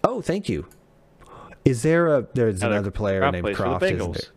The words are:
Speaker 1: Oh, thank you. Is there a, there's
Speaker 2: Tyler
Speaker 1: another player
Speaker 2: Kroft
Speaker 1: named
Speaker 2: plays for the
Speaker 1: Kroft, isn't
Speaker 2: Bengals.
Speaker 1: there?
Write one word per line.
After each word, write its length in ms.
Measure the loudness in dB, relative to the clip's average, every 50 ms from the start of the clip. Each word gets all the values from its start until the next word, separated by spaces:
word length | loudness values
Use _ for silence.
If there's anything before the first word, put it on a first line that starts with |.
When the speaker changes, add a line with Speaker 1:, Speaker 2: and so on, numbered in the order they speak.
| 0
Speaker 1:
Oh, 180 | 0 -2 -2
thank 280 | -2 -2 -4 -2 -2 -4
you. 160 | -4 -4 -6 -12 -20 _ _ _ _ _ _ _ _ _ -20 -20 -20 -20 -20 -20 -20 _ _
Is 200 | 2 2 2 2
there 240 | 2 4 4 4
a, 200 | 4 2 2 0 -2 -2
there's 280 | 0 2 2 0 0
Speaker 2:
Tyler 120 | 0 0 0
Speaker 1:
another 160 | 0 0 -2
player 320 | -4 -2 -2 0 0 2
Speaker 2:
Kroft 100 | 2 0 0
Speaker 1:
named 100 | 0 -4
Speaker 2:
plays 140 | -4 -2
for 60 | -2 -2
the 60 | -2
Speaker 1:
Kroft, 140 | -2 0 0
isn't 160 | -2 -2 -2
Speaker 2:
Bengals. 140 | -4 -6 -6
Speaker 1:
there? 160 | -10 -12 -14 _